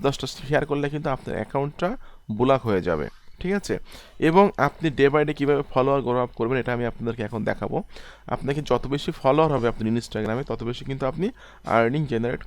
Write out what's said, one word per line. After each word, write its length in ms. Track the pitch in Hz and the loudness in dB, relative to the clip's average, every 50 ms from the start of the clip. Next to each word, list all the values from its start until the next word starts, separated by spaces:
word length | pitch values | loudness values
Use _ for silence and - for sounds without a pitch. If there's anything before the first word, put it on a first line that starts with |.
| 190 | 0
দশটা 200 | 139 135 - - 127 - - - 131 | 0 0 0 -4 -8 -8 -8 -4 0
শেয়ার 140 | 147 135 139 - | 0 0 2 2
করলে 160 | 147 143 143 143 147 | 0 0 -2 -2 -2
কিন্তু 160 | 151 151 156 131 | -4 -4 -4 -4
আপনার 180 | 127 - - - 92 | -4 -4 -6 -6 -6
অ্যাকাউন্টটা 500 | 110 - - 139 139 143 147 - 180 180 240 - - - - - - - 110 107 | -4 -4 -2 -2 -2 -2 -4 -4 -4 -4 -4 -6 -10 -16 -20 -14 -10 -6 -2 2
ব্লক 240 | 117 131 135 127 - 117 | 4 4 4 4 2 2
হয়ে 140 | 101 92 82 87 | 0 2 2 0
যাবে, 180 | 85 78 71 - - - - - - - | 0 0 -2 -6 -8 -14 -18 -18 -12 -6
ঠিক 120 | - 175 196 202 | -4 -2 -2 -2
আছে? 160 | - - 107 - - - - - - - - - - 156 | -2 -4 -4 -6 -6 -10 -18 -20 -20 -18 -4 0 2 4
এবং 160 | 160 185 202 202 - - 127 143 | 6 6 6 6 4 2 0 0
আপনি 200 | - - 160 160 143 123 | 0 0 -2 -2 2 4
day 120 | 135 139 139 | 4 6 6
by 100 | 151 151 147 | 4 2 2
day 80 | 151 143 | 0 0
কীভাবে 240 | 143 139 147 139 143 - | 2 2 2 2 2 0
ফলোয়ার 300 | - 135 127 135 139 139 123 | 2 2 4 4 4 2 2
grow 160 | 123 123 123 123 | 2 0 0 0
up 60 | 123 - - | -2 -2 -2
করবেন, 180 | 117 113 131 131 | -2 0 0 0
এটা 100 | 117 - 123 120 | -2 -2 -2 -2
আমি 80 | 120 117 | -2 -4
আপনাদেরকে 320 | 107 - 120 117 113 117 107 104 | -4 -4 -4 -4 -4 -4 -4 -4
এখন 140 | 117 110 104 104 | -4 -4 -2 -2
দেখাবো। 280 | 104 - 104 110 123 151 208 - - - - - - - - - 113 | -2 -2 -2 -4 -2 -4 -4 -6 -12 -16 -18 -18 -20 -16 -8 -6 -6
আপনাকে 240 | 123 127 123 143 151 143 - | -4 -2 -2 -2 -2 0 0
যত 140 | 127 120 - 127 139 | 0 0 0 -2 -4
বেশি 180 | 143 - - 165 - | -4 -4 -4 -6 0
ফলোয়ার 280 | - 131 135 151 160 156 143 | 2 4 4 6 4 4 4
হবে 120 | 131 117 120 | 2 2 0
আপনার 160 | 110 - 110 110 113 | 0 0 0 0 0
Instagram-এ, 500 | 117 113 - - 107 107 101 110 123 143 - | 0 -2 -4 -4 -4 -4 -2 -2 -4 -4 -4
তত 120 | 123 120 113 113 | -6 -6 -6 -6
বেশি 140 | 123 - 139 131 | -6 -6 -8 -8
কিন্তু 140 | 135 135 139 131 | -6 -4 -4 -4
আপনি 160 | 127 - 175 226 - - - - - - - - 101 113 | -2 -2 -4 -4 -4 -6 -16 -20 -20 -12 -2 2 4 4
আর্নিং 240 | 117 117 127 151 156 131 | 4 4 2 0 0 0
জেনারেট 320 | 120 113 113 120 143 156 - | 0 0 0 -2 -4 -4 -2